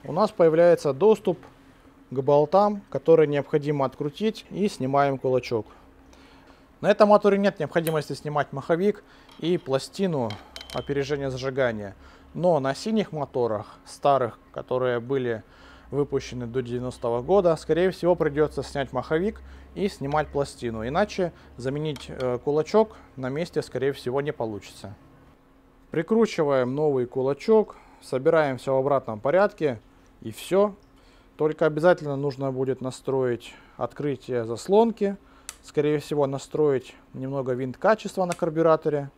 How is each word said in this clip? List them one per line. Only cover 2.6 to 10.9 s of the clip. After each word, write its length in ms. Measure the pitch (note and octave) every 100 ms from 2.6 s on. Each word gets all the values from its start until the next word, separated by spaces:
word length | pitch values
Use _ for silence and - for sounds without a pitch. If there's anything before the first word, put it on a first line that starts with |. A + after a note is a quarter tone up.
| G#3 G3+ -
которые 380 | - - D#3+ D3+
необходимо 560 | C#3+ C#3 D#3 C#3+ D3
открутить, 600 | C3 - D3 - G#3+ G#3+ -
и 180 | - G3+
снимаем 480 | - C3 C#3 C#3+ C3+
кулачок. 500 | C3+ B2+ - A#2 - - - - - - - - - - _ _
На 100 | D#3+
этом 200 | G#3 G#3
моторе 280 | G#3 G#3 G3
нет 220 | G3+ -
необходимости 540 | D3 E3+ D#3+ D#3+ -
снимать 380 | C#3 D3+ D3 C3+
маховик 520 | C#3 - E3 G3+ - - - - -
и 200 | D#3+ F3
пластину 720 | - C3+ - - G3 D3+ A2+ G#2 - - -
опережения 580 | C3+ B2+